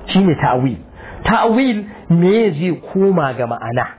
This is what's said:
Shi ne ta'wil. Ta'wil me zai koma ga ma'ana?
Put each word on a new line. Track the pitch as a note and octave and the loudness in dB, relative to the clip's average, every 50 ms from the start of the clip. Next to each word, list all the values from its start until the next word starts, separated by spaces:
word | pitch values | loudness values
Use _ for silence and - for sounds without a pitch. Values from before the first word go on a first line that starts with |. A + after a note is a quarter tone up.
| - | -8
Shi | - - F#3+ G3 | 0 0 2 4
ne | F#3 D3+ | 4 2
ta'wil. | - - C3+ A#2 B2+ B2+ C#3 A#2 E2 - - - - - - - - - | 2 0 0 0 2 0 0 -2 -4 -10 -18 -20 -20 -18 -18 -16 -8 -2
Ta'wil | - G#3 A3 E3+ A#3 A3 A#3 C4+ C4 A#3 G#3 G3+ - - - - - | 0 0 2 2 2 2 2 2 0 0 -2 -6 -10 -14 -18 -2 0
me | E3 E3+ F3 F3+ G3+ A3 A3+ G#3 | 2 4 4 4 4 4 2 2
zai | E3 C#3+ E3+ F#3 D#3+ - - - - | 0 0 -2 -2 -2 -4 -6 -6 -2
koma | F#3+ F#3+ G3 F#3+ F3 D3+ C3+ B2+ | 0 2 2 2 2 0 -2 -2
ga | A2+ B2 | -4 -4
ma'ana? | A#2 A#2+ - - A2+ A#2 B2 A#2+ - - | -4 -4 -6 -6 -4 -2 -2 -4 -4 -8